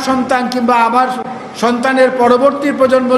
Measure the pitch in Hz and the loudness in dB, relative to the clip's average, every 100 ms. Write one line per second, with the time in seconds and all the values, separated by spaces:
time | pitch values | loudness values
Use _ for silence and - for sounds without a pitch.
0 | 262 262 240 254 240 254 233 240 226 247 | -2 -2 0 -2 -2 -2 0 2 2 2
1 | 254 240 - - - - 233 240 262 254 | 0 -4 -8 -12 -14 -4 -2 0 0 2
2 | 254 254 240 247 277 277 294 233 262 262 | 2 2 2 4 2 0 -4 0 2 2
3 | 247 | 2